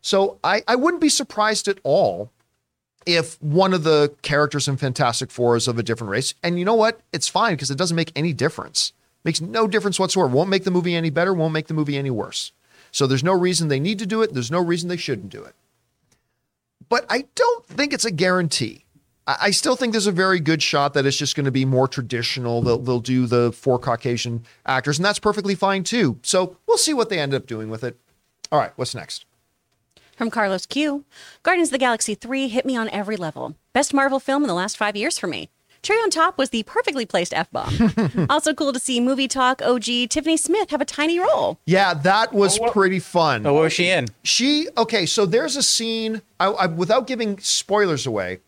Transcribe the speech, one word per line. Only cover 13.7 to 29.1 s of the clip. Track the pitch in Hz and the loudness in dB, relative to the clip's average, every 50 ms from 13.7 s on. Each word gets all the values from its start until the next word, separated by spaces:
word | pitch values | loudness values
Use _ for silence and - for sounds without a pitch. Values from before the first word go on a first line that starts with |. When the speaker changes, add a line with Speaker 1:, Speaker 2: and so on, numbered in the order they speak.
| 143 135 | 0 0
Speaker 1:
need | 143 185 220 | 0 -2 -2
to | 196 226 | -2 -4
do | 185 220 220 | -2 0 0
it. | 220 - 143 | 0 0 0
There's | 127 120 117 | -4 -4 -2
no | 156 175 180 | 0 0 0
reason | 170 170 175 165 | 0 0 -2 -2
they | 175 180 | -6 -6
shouldn't | 165 - - 131 101 92 98 | -6 -4 -6 -6 -6 -8 -14
do | - 104 104 | -16 -16 -18
it. | - _ _ _ _ _ _ _ _ _ _ _ _ _ _ _ _ _ _ _ _ _ _ _ _ _ _ - _ | -18 _ _ _ _ _ _ _ _ _ _ _ _ _ _ _ _ _ _ _ _ _ _ _ _ _ _ -4 _
But | 233 240 233 - | -2 -2 0 0
I | - 254 277 _ _ | -2 -2 -2 _ _
don't | - - 480 480 466 _ | 2 2 2 2 0 _
think | _ - - 285 294 285 | _ -2 -2 -2 0 0
it's | - - | -2 -2
a | 233 | -2
guarantee. | 185 147 190 185 180 185 175 156 - - 123 - - - _ _ _ _ _ _ _ _ _ | 0 2 2 2 4 2 2 0 -2 -2 -4 -6 -8 -14 _ _ _ _ _ _ _ _ _
I, | - 135 - - | -4 -2 0 0
I | 202 | 0
still | 190 - - - 254 | 0 0 0 0 0
think | 254 262 240 214 | 0 0 -2 0
there's | 226 190 | 0 0
a | 208 | 0
very | 190 165 190 190 185 180 | 2 2 2 2 2 2
good | 151 151 160 156 | 2 0 0 0
shot | - - - 147 143 143 139 | 0 0 2 2 0 2 2
that | 147 135 | 2 0
it's | 139 135 | 2 0
just | - 147 143 - | 0 -4 -4 -4
gonna | - 143 135 | -2 -2 0
be | 123 131 131 | 0 0 0
more | 135 131 127 131 | 2 2 2 2
traditional. | 131 - - 123 110 - 117 117 - - 139 123 120 117 120 | 0 0 -6 -6 -4 -4 -4 -4 -4 -6 -4 -4 -2 -2 0
They'll, | 120 123 117 | 2 2 0
they'll | 113 123 123 127 120 | 0 0 -2 -2 -2
do | 113 123 127 127 127 | 0 0 0 2 2
the | 117 123 120 120 120 | 2 4 4 2 2
four | 110 - - 139 123 120 | 0 -2 0 0 0 2
Caucasian | - 131 117 117 - 123 120 113 - 123 117 117 117 _ _ _ _ | 0 -2 -4 -2 -2 -4 -4 -2 -4 -6 -6 -8 -10 _ _ _ _
actors, | - 135 131 127 143 147 143 | -2 -2 0 0 -2 -2 0
and | 180 | 0
that's | 202 208 - | 0 0 2
perfectly | - 214 208 214 202 196 196 | 0 0 0 0 0 -2 -2
fine | 175 - 196 196 196 185 | 0 0 0 0 0 -2
too. | - - 247 208 135 117 - | -2 0 2 2 2 0 -2
So | - - - 185 185 180 180 _ _ | -4 0 2 2 2 0 -4 _ _
we'll | - 453 | 0 2
see | 403 - 311 311 | 2 2 0 0
what | 254 226 226 | 0 0 0
they | 202 170 | 0 -2
end | 147 139 135 | -2 0 -2
up | 131 - | -4 -4
doing | - 117 110 107 107 | -6 -8 -8 -6 -8
with | 110 110 - | -8 -6 -8
it. | 123 120 _ _ _ _ _ _ _ _ _ - - | -8 -8 _ _ _ _ _ _ _ _ _ -8 0
All | - 147 | 0 0
right, | 117 87 - | 0 0 -4
what's | - 123 - - | -8 -8 -6 -6
next? | 110 78 - | -10 -12 -12